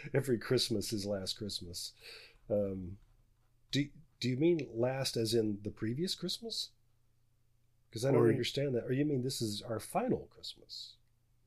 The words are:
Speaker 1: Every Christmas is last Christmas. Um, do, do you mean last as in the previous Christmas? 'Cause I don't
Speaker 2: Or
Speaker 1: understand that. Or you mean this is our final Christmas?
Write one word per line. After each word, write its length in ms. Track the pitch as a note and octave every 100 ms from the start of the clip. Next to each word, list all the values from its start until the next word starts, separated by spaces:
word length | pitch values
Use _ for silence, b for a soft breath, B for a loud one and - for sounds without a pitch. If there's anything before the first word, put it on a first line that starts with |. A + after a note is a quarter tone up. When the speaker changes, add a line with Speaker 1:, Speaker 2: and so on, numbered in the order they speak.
| -
Speaker 1:
Every 240 | C3+ C3 A2+
Christmas 540 | - B2 - G#2+ F#2
is 140 | G#2+ G2+
last 320 | G2+ F#2 -
Christmas. 540 | G#2 - F2 F2 - - B B B B -
Um, 460 | G#2 G2+ F#2+ F2+ G2 - _ _ _ _ _ -
do, 160 | C3+ C#3+ - - -
do 80 | A#2+
you 80 | B2+
mean 300 | E3 E3+ C3
last 420 | A2 B2 C3+ C3 B2
as 180 | A2
in 240 | A2+ G#2+ G2+
the 80 | G#2
previous 440 | - A2 B2+ F#3+
Christmas? 560 | - F3 - A3+ - - _ _ _ _ _ _ _ _ _ _ _ _
'Cause 120 | A2
I 60 | B2+
don't 80 | B2
Speaker 2:
Or 60 | A#2
Speaker 1:
understand 460 | A#2 A#2 C3+ C#3+
that. 100 | A#2+
Or 80 | B2
you 120 | C3
mean 180 | D3+ C3+
this 180 | B2+ -
is 220 | A2+ G#2
our 180 | - A2
final 480 | - F#3+ B3 D3+ -
Christmas? 600 | - - - - - - - _ _ _ _